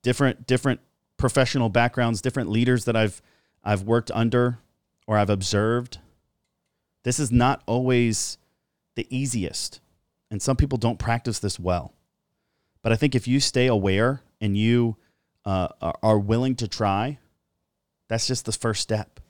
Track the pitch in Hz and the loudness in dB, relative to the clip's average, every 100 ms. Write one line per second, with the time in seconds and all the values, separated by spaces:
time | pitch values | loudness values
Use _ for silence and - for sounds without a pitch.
0 | 123 123 139 - - 127 139 123 _ _ | -2 2 2 0 -2 0 0 -4 _ _
1 | _ - 131 - 127 139 117 110 120 - | _ -2 0 2 2 2 2 2 2 2
2 | 117 110 131 131 95 110 123 127 120 113 | 0 0 -4 -4 -2 0 2 2 2 0
3 | 110 - _ _ _ _ - 101 98 117 | 0 -2 _ _ _ _ -2 -2 2 0
4 | 113 - 117 123 123 120 _ _ _ _ | 0 0 2 2 2 -2 _ _ _ _
5 | - 107 104 101 95 104 107 120 123 - | -2 2 2 0 0 0 0 0 -4 -16
6 | _ _ _ _ _ _ _ _ _ _ | _ _ _ _ _ _ _ _ _ _
7 | 120 127 139 120 123 135 - 120 127 123 | -4 -2 2 4 4 0 -2 -2 2 2
8 | 120 104 - - _ _ _ _ _ - | 2 -2 -6 -10 _ _ _ _ _ -12
9 | - 127 135 117 90 - - - _ _ | -6 -4 -4 -4 -4 -6 -10 -12 _ _
10 | _ _ _ 104 - 131 143 131 120 117 | _ _ _ -6 -4 0 0 0 -2 -2
11 | - 117 123 107 101 - 90 87 - _ | -2 -2 -4 -6 -6 -4 -2 -2 -4 _
12 | _ _ _ _ _ _ _ _ 113 117 | _ _ _ _ _ _ _ _ -2 2
13 | 147 127 120 135 - 127 127 110 98 95 | 2 0 0 0 2 2 2 2 2 2
14 | 117 139 _ _ 107 98 110 120 117 107 | 2 -2 _ _ -2 2 4 4 2 -2
15 | _ _ _ _ 101 95 87 - 85 - | _ _ _ _ -4 -2 -2 -4 -8 -2
16 | 110 107 101 113 131 127 110 - 107 98 | 2 2 2 0 0 -2 -6 -2 -2 0
17 | 123 143 _ _ _ _ _ _ _ _ | -2 -8 _ _ _ _ _ _ _ _
18 | _ 113 - 127 - 107 117 104 - 107 | _ -4 -2 -4 -4 -4 -2 -2 -2 -4
19 | - - | -4 -16